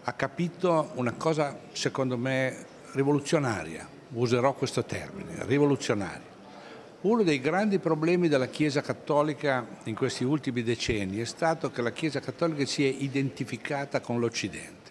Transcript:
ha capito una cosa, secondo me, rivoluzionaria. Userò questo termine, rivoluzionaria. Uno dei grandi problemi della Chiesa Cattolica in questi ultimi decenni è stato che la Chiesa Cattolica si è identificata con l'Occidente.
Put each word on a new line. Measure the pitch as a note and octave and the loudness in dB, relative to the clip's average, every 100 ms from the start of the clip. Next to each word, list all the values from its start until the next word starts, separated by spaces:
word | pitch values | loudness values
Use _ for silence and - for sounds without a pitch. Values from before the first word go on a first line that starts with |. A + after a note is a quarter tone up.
ha | - | -6
capito | - C3+ - F3 - F3+ D#3+ D3 - | -2 -4 -2 -4 0 2 2 0 -2
una | A#2+ | -4
cosa, | A2+ D#3+ D#3 C#3+ A#2+ - | 0 -2 0 -2 -4 -12
secondo | - C3+ - C3 B2 | -4 -4 -2 -2 0
me, | B2+ C3 C3 - - - - | -2 0 0 -4 -14 -18 -8
rivoluzionaria. | C3+ C#3 D3 C#3 D#3+ C3+ G2+ D#2+ D#2+ - - - | 0 2 2 4 2 2 -2 -4 -10 -12 -18 -10
Userò | A#2 B2 A#2+ C3 | 0 4 6 4
questo | C3+ C3 - | 2 -2 -2
termine, | - - D#2 - - - F2 | -2 -6 -8 -10 -10 -8 0
rivoluzionaria. | C#3+ D3 C3+ - A2 F#2 - - - - - - - - - | 4 4 4 2 0 0 -8 -16 -20 -20 -18 -18 -18 -20 -4
Uno | F#3 A#3 | 2 4
dei | F#3 C#3+ | 4 4
grandi | B2+ F3 G#3+ G3 | 2 2 2 2
problemi | E3 D#3 D#3+ F3+ F3 | 2 2 4 4 6
della | C#3 B2+ | 4 2
Chiesa | - D3+ C#3 | 0 2 2
Cattolica | - B2 - D3 D3+ C#3 C#3+ C3 A#2 G2 | -2 -6 2 2 2 0 0 0 -2 -10
in | - | -8
questi | A2 C3 - | -2 -2 0
ultimi | B2 D3+ C3+ B2 | 0 0 0 -2
decenni | A2+ A#2 - A2 F#2+ G2+ | -2 -2 0 -2 -2 -4
è | A#2 | -4
stato | - E3 E3 C3+ | 0 0 0 -2
che | - | -2
la | A#2+ | -2
Chiesa | - D#3+ C3+ | -2 -4 -2
Cattolica | - A#2+ E3+ D3+ C3+ | -6 -2 -2 0 -2
si | - | 2
è | C#3 | 0
identificata | C3+ C#3 C3+ C#3 - B2+ A#2+ - C#3+ C#3 C3+ | 2 -2 0 -2 -2 -6 -6 -4 -4 -2 -4
con | - A#2+ | 0 0
l'Occidente. | A#2 - G2+ D#2+ - - - | 0 0 -6 -6 -14 -18 -20